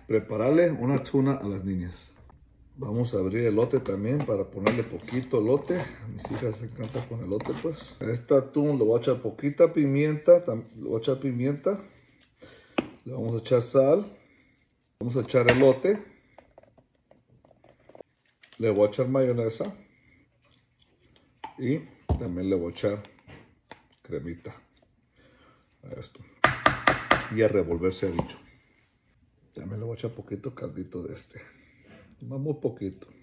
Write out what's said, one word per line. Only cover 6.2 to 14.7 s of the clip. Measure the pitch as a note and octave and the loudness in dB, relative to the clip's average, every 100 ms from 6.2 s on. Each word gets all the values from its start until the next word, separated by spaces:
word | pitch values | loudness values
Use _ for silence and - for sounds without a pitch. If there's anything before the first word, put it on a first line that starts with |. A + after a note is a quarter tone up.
| - | -8
hijas | A2 A#2+ G#2+ | -6 -6 -6
les | A#2 | -10
encanta | - A#2 B2 - | -10 -10 -8 -8
con | A2+ | -8
elote, | F#2 G#2+ - - | -6 -4 -4 -6
pues. | E3 D3+ - - | -6 -8 -14 -10
A | A2 | -6
esta | A#2+ - C#3 | -4 4 4
atún | C3 D3 D3 C3+ | 4 0 2 2
le | |
voy | G#2+ A#2 | 4 4
a | |
echar | C3+ A#2 | 2 -2
poquita | A2 - C#3+ C#3+ E3 | -4 -4 -2 4 4
pimienta, | D#3+ C#3 C#3 D3+ D3+ - F3 | 4 2 2 2 4 8 8
tam-, | D3+ A2+ - A2 | 6 -6 -8 -12
le | - | -6
voy | A2+ | -4
a | |
echar | C#3 C3 | -2 -2
pimienta. | C#3 A#2+ C3+ C#3+ F#3 G3+ - - _ _ _ _ - - - - - - A#2+ | -2 -2 -2 0 -2 -4 -8 -20 _ _ _ _ -20 -20 -10 -6 -6 -8 -12
Le | |
vamos | B2+ A2+ A2+ | -8 -4 -4
a | |
echar | - B2 | 2 2
sal. | - C3+ C3+ F#3 G#3 - _ _ _ _ _ | 4 4 6 4 2 -12 _ _ _ _ _